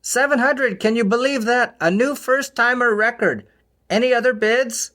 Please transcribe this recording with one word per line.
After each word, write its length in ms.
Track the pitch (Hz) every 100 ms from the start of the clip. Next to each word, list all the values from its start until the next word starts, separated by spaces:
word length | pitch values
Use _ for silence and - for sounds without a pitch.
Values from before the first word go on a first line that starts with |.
Seven 380 | - 247 277 277
hundred, 420 | 254 277 262 196
can 160 | 214 226
you 80 |
believe 400 | 214 233 262 277
that? 320 | 220 247 233 -
A 100 | 160
new 240 | 190 262
first-timer 800 | 285 - 269 269 - 240 247 240
record. 520 | 208 220 240 190 117 - _ _ _ _
Any 240 | 196 254
other 180 | 240 247
bids? 600 | 214 214 240 262 - -